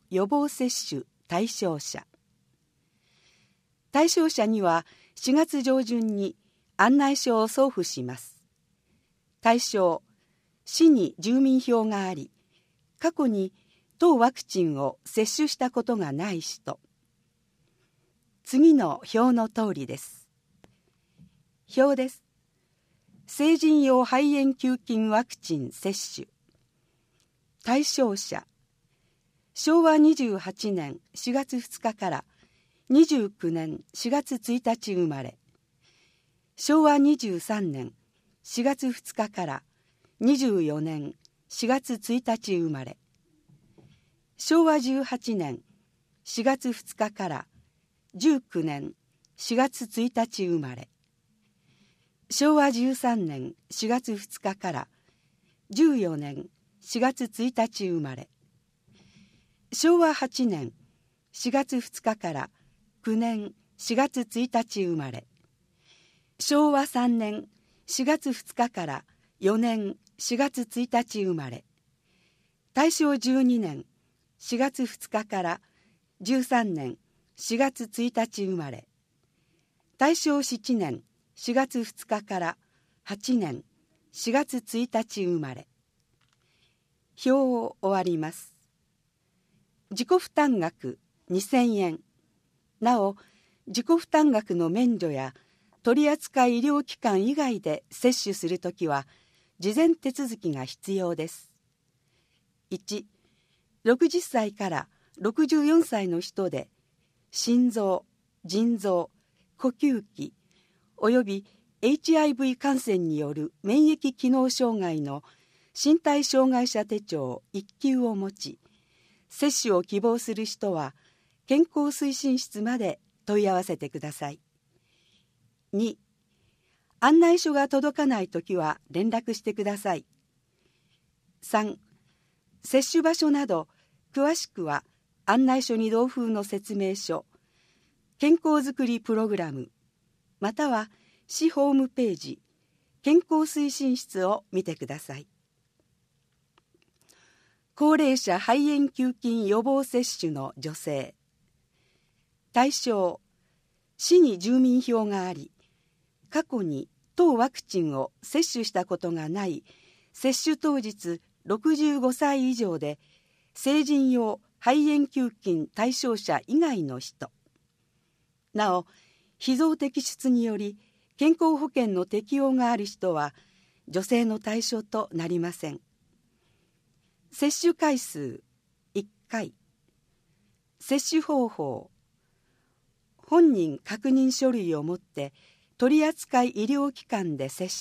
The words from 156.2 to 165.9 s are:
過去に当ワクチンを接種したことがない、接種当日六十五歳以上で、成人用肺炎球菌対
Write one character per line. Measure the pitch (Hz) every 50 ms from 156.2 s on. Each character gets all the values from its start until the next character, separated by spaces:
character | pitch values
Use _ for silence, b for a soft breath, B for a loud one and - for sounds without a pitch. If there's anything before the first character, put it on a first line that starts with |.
| _ _
過 | - 302 320
去 | - 269 220
に | 190 160 143 135 - - _ _ _ _ _
当 | - 359 330 262
ワ | 226 240 -
ク | - - -
チ | _ - 185
ン | 165 151 139
を | 135 135 - - _
接 | - - - 311 339 -
種 | - 240 220
し | -
た | - 185 180
こ | - 185 -
と | - 170
が | 170 165 156
な | 156 170 202 196
い、 | 185 151 - b b b b b b b b b b
接 | b - - 269 254 -
種 | - 320 302
当 | - - 302 285
日 | 269 214 220 208 - - 170 170 165 _ _ _ _ _
六 | - 202 214 - 311 311
十 | 285 302 302 285 277
五 | 247 254 254
歳 | - 302 285 277 269 254 254
以 | 254
上 | 233 226 190 165
で、 | 147 147 147 147 - _ _ _ _ _ _ _ _ _ _ _
成 | - - 269 285 311 285
人 | 277 294 277 269 262
用 | 254 240 226 214 202 - _ _ _ _
肺 | - 233 269 302 294
炎 | 302 294 294 285
球 | - - 277 247 233
菌 | - _ - 202 170 160 -
対 | - _ 202 220 254